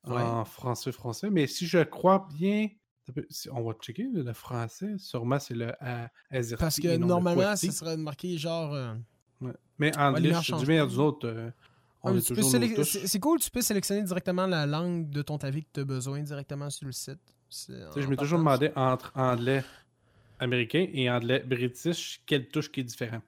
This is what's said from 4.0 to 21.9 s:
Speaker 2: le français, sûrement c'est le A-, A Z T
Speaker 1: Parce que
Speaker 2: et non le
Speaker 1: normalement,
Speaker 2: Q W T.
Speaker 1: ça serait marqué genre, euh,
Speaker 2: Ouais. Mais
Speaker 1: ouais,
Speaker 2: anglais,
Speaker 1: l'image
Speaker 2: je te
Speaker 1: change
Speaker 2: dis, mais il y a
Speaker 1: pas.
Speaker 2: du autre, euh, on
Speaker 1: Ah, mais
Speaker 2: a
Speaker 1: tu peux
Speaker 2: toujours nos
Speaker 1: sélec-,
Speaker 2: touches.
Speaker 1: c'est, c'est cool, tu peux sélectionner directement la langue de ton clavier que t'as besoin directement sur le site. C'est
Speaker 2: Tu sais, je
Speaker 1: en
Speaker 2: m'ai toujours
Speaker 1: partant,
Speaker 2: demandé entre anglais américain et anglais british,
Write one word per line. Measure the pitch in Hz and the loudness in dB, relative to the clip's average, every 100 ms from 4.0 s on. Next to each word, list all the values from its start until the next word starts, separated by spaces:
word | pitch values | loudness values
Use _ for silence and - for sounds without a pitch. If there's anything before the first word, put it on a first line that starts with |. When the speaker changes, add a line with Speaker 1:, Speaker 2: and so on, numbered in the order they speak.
| 262 | -4
Speaker 2:
le | 214 120 | -2 -4
français, | 110 - 123 113 - 202 202 | -8 -6 -6 -6 -6 -8 -8
sûrement | - 127 120 139 | -8 -4 0 0
c'est | - 117 | -2 -6
le | 113 - | -6 -6
A-, | 131 120 117 _ _ | -8 -8 -8 _ _
A | 135 | -4
Z | 117 | -4
T | 113 | 0
Speaker 1:
Parce | 160 - | 0 0
que | 170 | 2
Speaker 2:
et | 165 | 2
non | 117 | 4
le | |
Speaker 1:
normalement, | 175 180 175 | 4 4 4
Speaker 2:
Q | 196 | 4
W | 202 | 2
T. | 185 | 0
Speaker 1:
ça | |
serait | 147 160 160 | -2 -4 -6
marqué | 156 139 180 170 | -6 -8 -6 -4
genre, | 165 165 156 143 | -4 -4 -4 -6
euh, | 123 113 117 _ _ _ | -6 -8 -12 _ _ _
Speaker 2:
Ouais. | 127 123 _ - | -10 -10 _ 0
Mais | 147 151 | 0 4
Speaker 1:
ouais, | |
Speaker 2:
anglais, | 143 151 165 | 4 6 4
Speaker 1:
l'image | 165 | 4
Speaker 2:
je | 160 | 2
te | |
Speaker 1:
change | 165 | 0
Speaker 2:
dis, | 131 | 4
mais | 160 | 4
il | |
y | |
a | 139 | 4
Speaker 1:
pas. | |
Speaker 2:
du | 120 | 4
autre, | 151 - 120 | 2 2 -6
euh, | 113 117 - _ _ _ _ | -6 -8 -12 _ _ _ _
on | - | 2
Speaker 1:
Ah, | |
mais | 185 | 2
Speaker 2:
a | |
Speaker 1:
tu | - - | 2 2
peux | |
Speaker 2:
toujours | 262 | 4
nos | |
Speaker 1:
sélec-, | 247 233 226 | 4 2 2
Speaker 2:
touches. | 151 | 0
Speaker 1:
c'est, | 202 185 | 0 -2
c'est | 202 | 0
cool, | 277 320 | 2 2
tu | - | 0
peux | 247 | -2
sélectionner | 240 202 - 202 | 0 0 0 -2
directement | 196 180 185 180 190 | 0 -2 -2 0 2
la | 175 143 | 2 0
langue | 151 180 170 156 | 0 -2 -2 -2
de | 143 | -4
ton | 147 151 | -4 -4
clavier | 139 143 | -4 -4
que | 151 | -6
t'as | - | -6
besoin | 139 131 127 139 | -4 -4 -4 -6
directement | 147 143 139 143 143 | -6 -8 -8 -8 -8
sur | - 139 | -8 -10
le | |
site. | 123 - 139 _ _ _ | -10 -10 -14 _ _ _
C'est | - - | -16 -12
Speaker 2:
Tu | 127 80 143 | -14 -8 -4
sais, | |
je | 139 | 0
Speaker 1:
en | |
Speaker 2:
m'ai | 135 | 0
toujours | 143 170 | 2 4
Speaker 1:
partant, | 156 131 | 6 4
Speaker 2:
demandé | 147 143 | 4 4
entre | 131 127 - - | 2 2 -2 0
anglais | 127 120 120 135 127 - _ _ _ _ _ - | 2 2 2 2 0 -14 _ _ _ _ _ -6
américain | 127 123 113 151 185 | 0 0 2 2 0
et | 139 123 | 2 2
anglais | 123 117 131 127 | 2 2 0 2
british, | 123 123 - 170 | -2 -2 -2 -4